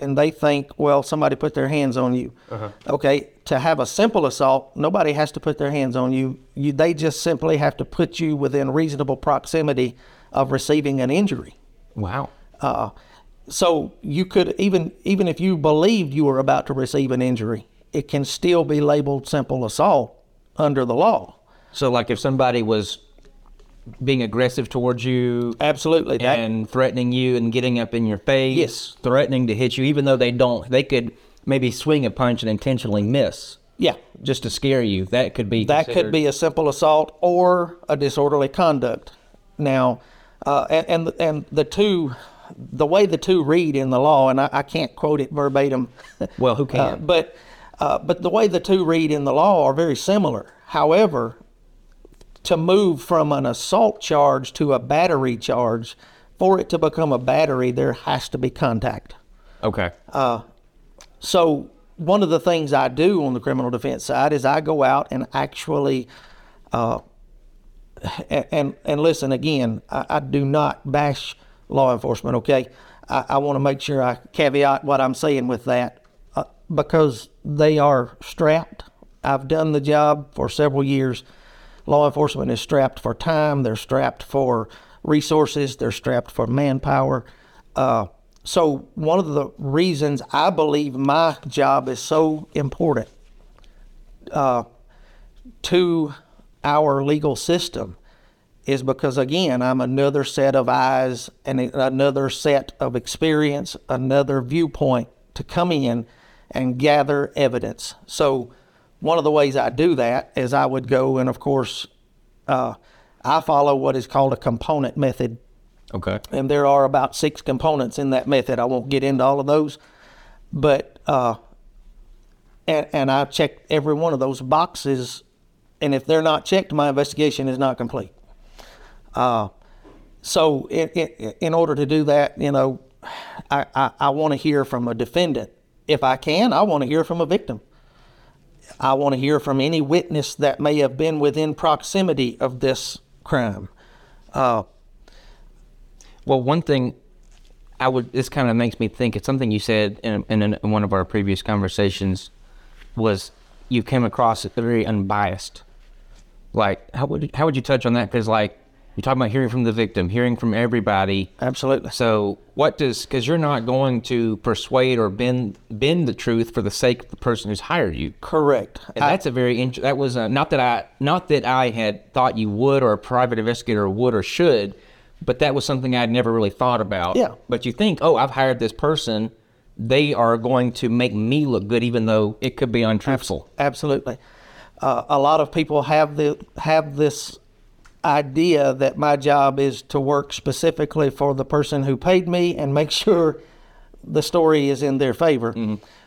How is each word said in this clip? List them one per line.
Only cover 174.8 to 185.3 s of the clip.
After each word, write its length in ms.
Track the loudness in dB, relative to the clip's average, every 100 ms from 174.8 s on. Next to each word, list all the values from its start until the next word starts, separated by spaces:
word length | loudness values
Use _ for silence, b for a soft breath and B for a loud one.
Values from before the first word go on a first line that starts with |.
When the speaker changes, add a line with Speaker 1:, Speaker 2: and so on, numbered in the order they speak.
| b b b b
Speaker 2:
but 160 | -4 0
that 160 | 0 0
was 80 |
something 320 | -2 -2 -2 0
I'd 160 | 0
never 220 | 2 2
really 160 | 2 0
thought 320 | 0 0 0
about. 340 | 0 -2 0 0
Speaker 1:
Yeah. 200 | 0 -4 -6
Speaker 2:
But 180 | -4 -4
you 60 |
think, 280 | 0 0 2
"Oh, 160 | 2 4
I've 140 | 2
hired 280 | 2 0 2
this 140 | -2
person. 580 | -2 -2 0 -2 -2 -4 -8 b b b -8
They 360 | 0 2 2
are 220 | 2 2 2
going 360 | 2 0 0
to 160 | -2 -2
make 240 | 0 0
me 320 | 0 0 0 0
look 220 | -2 0
good," 140 | 0
even 240 | 0 0 2
though 280 | 2 0 -2
it 160 | -6 -4
could 140 | -2
be 80 | 0
untruthful. 640 | 0 0 -2 -4 -4 -10 -8 -4
Speaker 1:
Abs-, 100 | -4
absolutely. 500 | -2 -2 -2 -4 -10 B B B B B B
Uh, 220 | -2 -2 0
a 120 | 2
lot 200 | 4